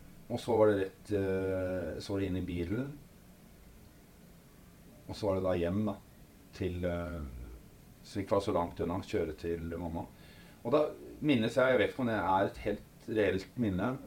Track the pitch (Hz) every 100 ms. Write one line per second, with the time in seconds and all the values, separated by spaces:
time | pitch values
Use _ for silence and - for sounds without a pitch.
0 | - - - 120 - 107 107 101 95 -
1 | - 101 95 95 95 95 92 92 90 -
2 | - 101 92 90 87 85 85 110 139 147
3 | - - - - - - - - - -
4 | - - - - - - - - - -
5 | - 95 104 95 92 90 85 98 107 -
6 | - - - - - - 92 87 87 87
7 | 85 80 69 - - - - - - -
8 | - 104 95 101 - 87 85 - 85 95
9 | - 98 80 - 85 85 80 85 87 82
10 | - - - - - - 120 151 147 -
11 | - - 151 123 113 131 131 120 95 -
12 | 120 107 87 95 101 - 107 - - -
13 | - 110 98 92 - - 110 90 113 131